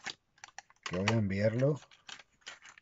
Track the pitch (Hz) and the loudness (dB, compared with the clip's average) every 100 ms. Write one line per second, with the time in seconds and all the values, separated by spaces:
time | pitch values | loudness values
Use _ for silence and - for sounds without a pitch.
0 | - - _ _ - - - - - 85 | -14 -14 _ _ -20 -20 -20 -16 -6 0
1 | 101 113 101 95 107 113 135 151 - - | 2 4 2 2 2 4 2 0 -6 -20
2 | - - - _ - - - - | -18 -18 -18 _ -20 -18 -20 -20